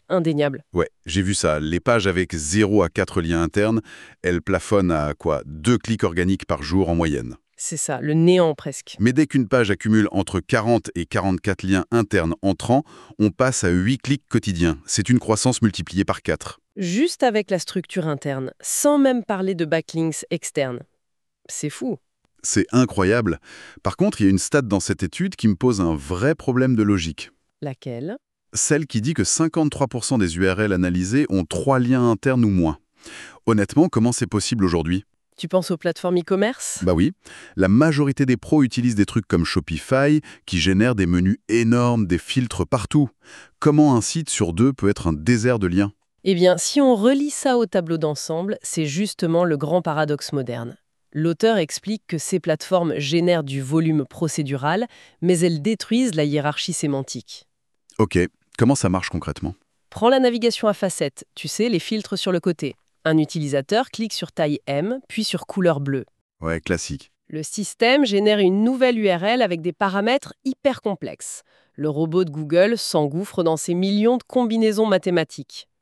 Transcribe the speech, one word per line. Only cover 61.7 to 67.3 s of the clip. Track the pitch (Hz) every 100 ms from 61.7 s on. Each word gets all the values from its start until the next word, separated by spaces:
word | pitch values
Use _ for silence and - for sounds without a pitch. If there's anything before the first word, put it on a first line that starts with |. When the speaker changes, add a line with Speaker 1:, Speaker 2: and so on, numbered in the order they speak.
Speaker 1:
les | 185
filtres | - 220 - 190
sur | 196
le | 175
côté. | 180 165 139 - _ _ 160
Un | 160
utilisateur | 151 165 143 139 135 214 254
clique | - 226
sur | - 175
taille | - 151 147 -
M, | 139 190 262 -
puis | -
sur | 214 175 -
couleur | 196 175 143
bleue. | 139 135 - _ _ _
Speaker 2:
Ouais, | 80 82
classique. | - 87 - 71 - _
Speaker 1:
Le | _